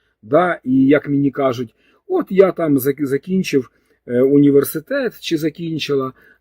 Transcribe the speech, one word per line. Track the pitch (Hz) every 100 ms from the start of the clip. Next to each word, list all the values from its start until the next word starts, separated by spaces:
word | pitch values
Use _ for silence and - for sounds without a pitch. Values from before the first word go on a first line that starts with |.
| _ _
Да? | 104 151 180 -
І | 127 131 135
як | 147 147
мені | 143 139
кажуть, | 139 135 120 117 _ _ _ -
от | 370 -
я | 190 185
там | 170 160 139
зак-, | 131 139 139
закінчив, | 139 - 190 - 139 - _ _ _ -
е, | 123
університет | 135 143 143 139 135 156 - 277 240 -
чи | - 160
закінчила | 156 160 165 156 - 139 131 - _ _